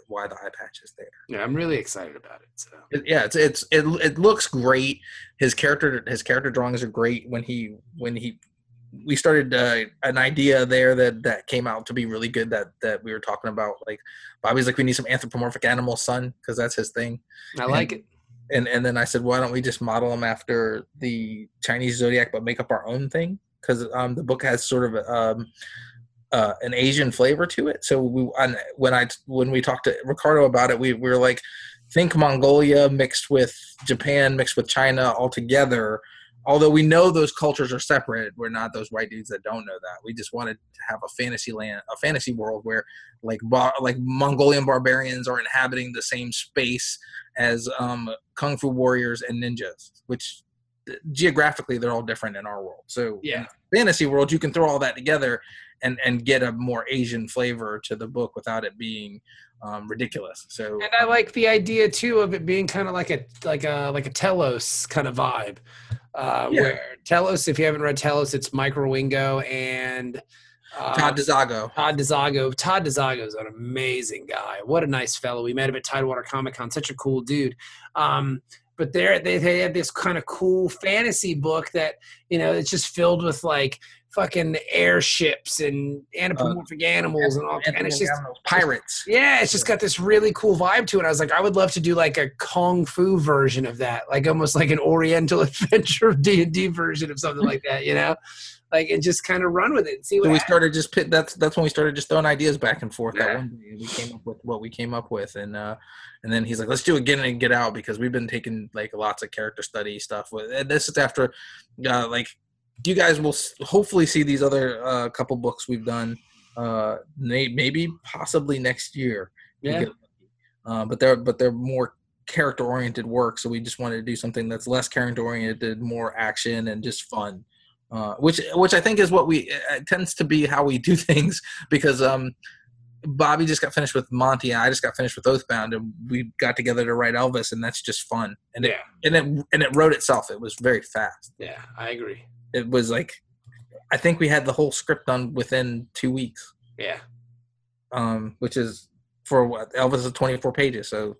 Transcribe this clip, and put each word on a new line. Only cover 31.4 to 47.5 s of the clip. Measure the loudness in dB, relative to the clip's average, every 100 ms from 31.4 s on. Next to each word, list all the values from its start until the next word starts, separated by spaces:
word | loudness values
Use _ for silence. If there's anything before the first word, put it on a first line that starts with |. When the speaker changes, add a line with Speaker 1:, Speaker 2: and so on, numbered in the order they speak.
| -6 -18 -18 -20 _
Speaker 1:
"Think | 2 4 4
Mongolia | 4 6 6 8 8 8 6
mixed | 4 0 0 2
with | 4 4 0 -20 -12 -4
Japan, | -2 2 4 4 2
mixed | 0 0
with | 0
China | 2 4 4 2
all | 2 -2
together." | -2 2 4 4 2 0 -4 -10 -20 _ _ 2
Although | 6 8
we | 8
know | 8 8 8
those | 6 0
cultures | 2 0 0 -2
are | -4
separate, | 0 0 0 -6 -6 -8
we're | -8
not | -6 -6
those | -8 -8
white | -8 -8
dudes | -10 -10
that | -10
don't | -8 -10 -10
know | -14
that. | -14 -14
We | -14
just | -12 -10
wanted | -8 -8 -10 _ -14
to | -8
have | -8
a | -8 -6
fantasy | -6 -6 -8
land, | -8 -10 -10 -12
a | -4
fantasy | -2 -2 -4
world | -4 -4 -6 -4
where, | -6 -6 -20 -20 _
like, | -8 -6
bar-, | 0 2 2 2
like, | -2 -2
Mongolian | -2 2 2 6 6 6
barbarians | 4 2 4 2 0 -4 -4
are | -4
inhabiting | 0 0 0 -2 -6
the | -8
same | -6 -6 -4
space | -8 -4 -2 0 -2 -4 -8 -14 -20 -14 0
as, | 0